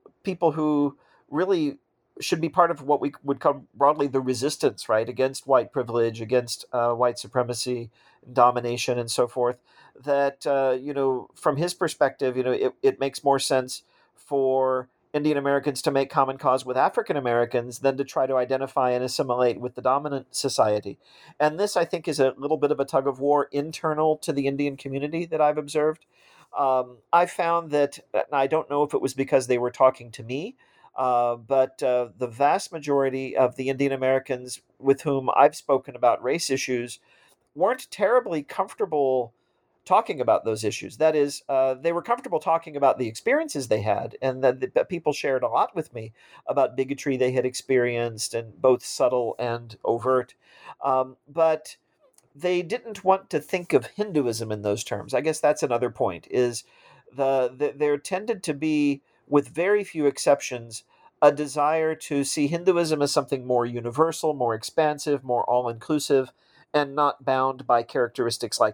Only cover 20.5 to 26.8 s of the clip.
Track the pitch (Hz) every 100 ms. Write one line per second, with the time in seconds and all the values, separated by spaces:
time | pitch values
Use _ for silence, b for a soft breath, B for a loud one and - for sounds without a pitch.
20.5 | - 110 104 101 - B B B - 151
21.5 | 156 170 - 175 170 160 143 131 127 139
22.5 | 151 143 139 139 151 131 127 139 147 -
23.5 | 143 151 156 160 151 156 151 - 143 139
24.5 | 139 143 135 139 135 147 165 170 160 151
25.5 | 151 143 151 151 156 _ b b b b
26.5 | - 139 131